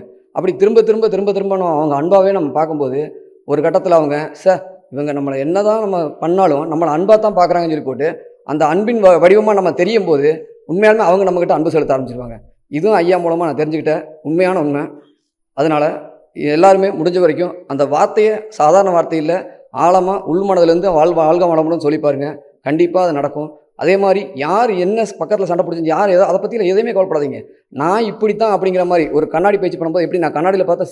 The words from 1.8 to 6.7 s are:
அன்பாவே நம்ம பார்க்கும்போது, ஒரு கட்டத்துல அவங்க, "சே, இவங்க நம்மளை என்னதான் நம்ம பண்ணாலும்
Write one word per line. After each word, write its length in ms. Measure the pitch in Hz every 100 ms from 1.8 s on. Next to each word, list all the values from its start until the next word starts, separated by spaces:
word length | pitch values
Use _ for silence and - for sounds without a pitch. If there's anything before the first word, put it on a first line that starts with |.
| 156 143
அன்பாவே 360 | 160 196 190
நம்ம 200 | 196 151
பார்க்கும்போது, 480 | 135 156 156 135 131 151 - - _ -
ஒரு 160 | 143
கட்டத்துல 360 | 156 180 170 170
அவங்க, 180 | 151 147 151
"சே, 240 | - 190 185 - - _
இவங்க 220 | 127 147
நம்மளை 240 | 143 143 135
என்னதான் 420 | 139 185 208 214
நம்ம 200 | 214 185 151
பண்ணாலும் 540 | - 160 185 185 143 160